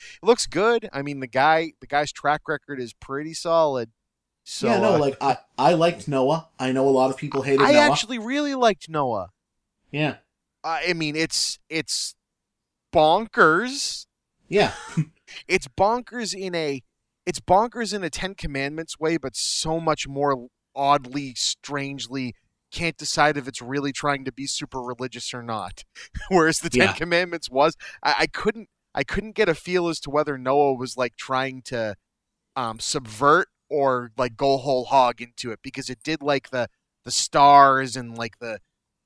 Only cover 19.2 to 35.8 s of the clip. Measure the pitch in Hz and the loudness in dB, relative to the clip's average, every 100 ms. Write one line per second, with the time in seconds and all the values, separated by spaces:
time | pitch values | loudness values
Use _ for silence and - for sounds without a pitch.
19.2 | 131 - - - 160 165 160 151 139 139 | -4 -6 -4 -4 -2 -2 -2 -2 -4 -2
20.2 | 143 131 123 _ _ 135 139 143 123 139 | 0 0 -6 _ _ -2 2 2 0 -8
21.2 | 139 120 - - - 143 139 139 117 135 | -8 -6 -4 -6 -8 -8 -8 -10 -8 -6
22.2 | 127 - _ _ _ - 170 - 151 165 | -8 -10 _ _ _ -6 -6 -6 -4 2
23.2 | 151 143 127 - 120 139 143 - 147 139 | 2 2 -6 -12 -8 -4 -4 -4 -4 -4
24.2 | 131 131 139 - 147 131 123 120 127 120 | -6 -10 -8 -8 -8 -10 -10 -8 -10 -10
25.2 | - 127 117 110 92 - - - - - | -12 -10 -8 -8 -8 -12 -20 -20 -16 -12
26.2 | - 185 160 - 170 123 196 - 170 170 | 2 4 4 2 0 2 2 0 -2 0
27.2 | 180 170 - 127 156 - - - - 143 | 0 -6 -4 2 2 0 -12 -4 -2 0
28.2 | 156 - 214 220 202 _ _ - 139 202 | -2 -2 -4 -4 -10 _ _ -8 -4 -6
29.2 | 214 214 196 151 - 180 170 151 147 143 | -4 0 0 0 -2 -2 -2 -4 -4 -2
30.2 | 147 135 127 143 139 127 127 127 123 - | -2 -4 0 2 2 0 -4 -4 -4 -6
31.2 | - 131 135 131 - 120 110 98 _ _ | -4 -2 -2 -8 -8 -6 -4 -8 _ _
32.2 | _ _ _ 131 117 110 - 147 117 107 | _ _ _ -8 -6 -6 -6 -6 -8 2
33.2 | 143 170 - _ - 151 135 123 120 117 | 4 4 2 _ -6 0 2 0 -4 -4
34.2 | 123 113 139 135 139 127 117 135 123 120 | -4 0 0 2 2 0 2 4 4 0
35.2 | 120 - 123 107 135 139 | -10 -12 -10 -10 -12 -12